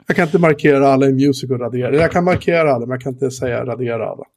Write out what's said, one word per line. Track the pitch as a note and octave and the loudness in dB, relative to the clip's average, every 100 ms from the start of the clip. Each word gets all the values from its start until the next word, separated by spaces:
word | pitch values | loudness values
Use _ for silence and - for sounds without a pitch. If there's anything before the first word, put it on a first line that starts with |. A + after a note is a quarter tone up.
| - | -4
Jag | F#3 | 0
kan | E3+ | 2
inte | F#3 | 2
markera | E3 D3 D3+ C3+ C#3 | 2 2 4 4 4
alla | C3+ C#3 | 4 4
i | |
Music | C3 C#3+ C3+ B2+ | 2 2 0 -4
och | B2 | -6
radera. | A#2+ B2 B2 C#3+ | -4 -4 0 2
Jag | E3 | 2
kan | F3 | 0
markera | F3 F3 - E3+ D#3 | 0 0 0 2 2
alla, | B2 A#2+ | 0 -2
men | |
jag | B2+ | -6
kan | C#3 | -8
inte | B2+ C3 | -6 -6
säga | B2 B2+ A#2 A#2+ | -4 -6 -4 -6
radera | A#2 A#2+ A#2 G#2 | -6 -6 -4 -6
alla. | - - | -10 -16